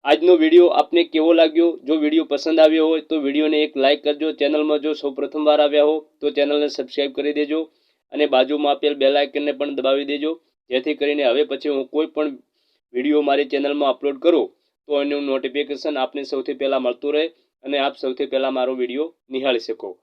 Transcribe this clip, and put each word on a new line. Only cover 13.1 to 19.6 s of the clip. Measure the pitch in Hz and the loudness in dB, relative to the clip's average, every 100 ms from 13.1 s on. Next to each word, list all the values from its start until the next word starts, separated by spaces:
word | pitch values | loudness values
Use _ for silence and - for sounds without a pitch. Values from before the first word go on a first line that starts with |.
| 151 | 0
મારી | 143 143 | 2 0
ચેનલમાં | 139 139 139 147 143 | 0 -2 -2 -2 -2
અપલોડ | 131 143 135 | 0 -4 0
કરું, | 165 165 185 _ _ _ - | 2 2 0 _ _ _ -4
તો | 143 | -4
એનું | 143 143 | -2 -4
નોટિફિકેશન | 143 135 135 139 135 139 156 143 | -2 -4 -4 -6 -6 -6 -6 -4
આપને | 127 143 | -4 -6
સૌથી | 139 139 131 | -6 -6 -6
પહેલાં | 131 135 135 | -4 -2 0
મળતું | 127 120 143 | -2 -4 -2
રહે | 147 160 _ _ _ | -2 -2 _ _ _
અને | 135 143 | -6 -2
આપ | 139 | -2
સૌથી | 139 135 127 | -4 -8 -6
પહેલાં | 139 135 135 | -4 -2 -2
મારો | 131 127 | -2 -4
વીડિયો | 127 123 127 165 _ _ | -4 -6 -4 -8 _ _
નિહાળી | 131 135 | -4 -2
શકો. | 120 | -2